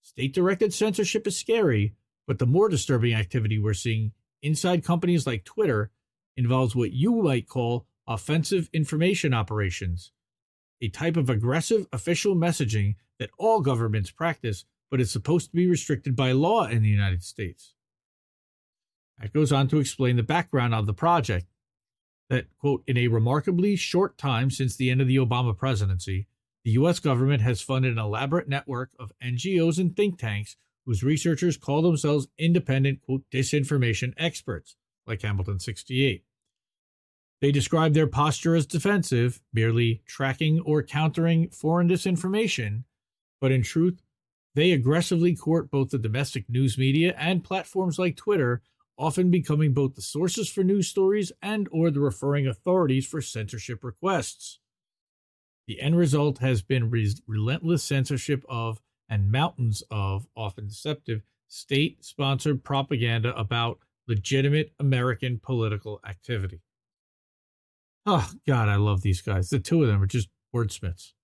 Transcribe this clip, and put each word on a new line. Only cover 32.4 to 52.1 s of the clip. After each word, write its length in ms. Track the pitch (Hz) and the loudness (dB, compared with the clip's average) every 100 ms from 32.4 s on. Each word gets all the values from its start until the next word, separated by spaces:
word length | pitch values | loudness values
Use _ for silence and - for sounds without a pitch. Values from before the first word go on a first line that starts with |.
| 165 175 - 135 135 135 | 0 2 2 0 2 0
quote, 220 | - 135 - | -4 -6 -4
disinformation 840 | 127 131 151 139 147 120 107 123 - | -4 0 0 0 0 0 0 -4 -4
experts," 600 | 165 - - 90 - _ _ _ - | -6 -6 -8 -10 -10 _ _ _ -8
like 160 | 110 | -6
Hamilton 360 | 107 98 92 95 | -2 -2 -2 -4
sixty-eight. 640 | - 87 - 127 135 92 _ _ _ _ _ _ _ _ _ _ _ _ | -6 -12 -4 0 2 0 _ _ _ _ _ _ _ _ _ _ _ _
They 100 | 143 | 0
describe 440 | 143 - 165 160 | 2 2 2 4
their 120 | 151 151 | 4 2
posture 480 | - 147 - 170 | 2 0 0 0
as 120 | 165 143 | 0 0
defensive, 720 | 170 196 208 170 123 120 120 _ | -2 0 0 0 0 0 -2 _
merely 500 | 113 113 113 117 113 _ | 0 2 2 2 0 _
tracking 540 | - 135 131 156 156 | -6 -4 0 0 0
or 220 | 165 151 | 2 -2
countering 680 | 135 147 160 147 165 165 165 | 0 -2 -2 0 2 2 2
foreign 380 | - 156 170 175 | -2 0 2 2
disinformation, 960 | 180 - 175 180 202 220 - 110 107 123 _ _ _ _ _ | 2 0 -2 -2 -2 -2 -2 -4 -6 -10 _ _ _ _ _
but 120 | 135 | 0
in 100 | 131 | 2
truth, 400 | 110 - 175 180 _ _ _ _ _ - | 0 2 0 0 _ _ _ _ _ 0
they 160 | 165 | 2
aggressively 640 | 165 120 156 175 175 175 175 | 4 2 2 2 2 2 2
court 340 | - 165 147 | 0 0 0
both 200 | 143 135 | -2 -2
the 80 | 135 | -2
domestic 520 | 110 113 139 - 101 | -2 -2 -4 -6 -4
news 260 | 120 131 113 | 0 0 2
media 380 | 131 139 170 180 | 2 2 2 0
and 280 | 156 180 | -2 -2
platforms 520 | - 190 170 190 185 160 | -2 -6 -4 -4 -2 0
like 200 | 180 - | -2 -2
Twitter, 440 | - 202 127 120 _ _ _ - | 0 2 2 0 _ _ _ -6
often 320 | 151 147 180 | -4 2 4
becoming 420 | 180 143 151 156 | 4 2 2 2
both 220 | 131 135 | 2 0
the 80 | 135 | -2
sources 480 | - 147 180 175 196 | -10 -4 -2 -2 -6
for 140 | - | 0
news 240 | 185 202 180 | 2 2 0
stories 420 | - 190 208 185 - | 2 2 2 -2 -6
and 280 | 196 214 196 | -6 -4 -4
or 220 | 160 165 | 0 0
the 80 | 143 | 2
referring 480 | 139 | -2